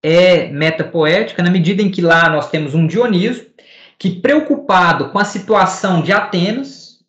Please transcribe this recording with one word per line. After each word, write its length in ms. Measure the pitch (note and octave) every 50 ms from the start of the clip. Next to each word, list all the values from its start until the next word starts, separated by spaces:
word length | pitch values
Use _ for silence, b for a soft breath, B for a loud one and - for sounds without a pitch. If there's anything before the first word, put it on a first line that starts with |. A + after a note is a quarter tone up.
é 460 | - D3+ D#3+ F3 F3+ F#3 F3+ D#3+ - -
metapoética 960 | C#3 C#3+ D#3 D#3+ D#3+ - E3 - - E3+ D#3 D3+ E3 G3 A3 A3 - - F3+
na 60 | F3
medida 320 | F3+ F#3+ E3 D#3+ G3+ F#3
em 80 | G#3+ F#3+
que 120 | - -
lá 280 | F3 E3 E3 E3 E3+ D#3+
nós 200 | D#3 D3+ C#3 -
temos 240 | - D#3+ D3+ C#3+ C#3
um 140 | E3 E3 D#3
Dioniso 600 | E3+ G#3+ B3 A#3 G#3 F3 F#3 A#3 B3 - - _ _ B B B B B B B B B
que, 120 | - F#3+
preocupado 1000 | - F3 - C4 D4 D4+ D4+ - C#4+ - - - G3 F3+ F3+ E3+ D#3+ - C#3 -
com 100 | - G3
a 60 | G3+
situação 760 | G3+ - G3+ - - A3 G3+ F#3 - - - - G3 F#3 E3
de 120 | D3 D3+ G3
Atenas 880 | G#3 - - - F3+ F3 G3 A3+ C4 C#4 - - - - - _ _ _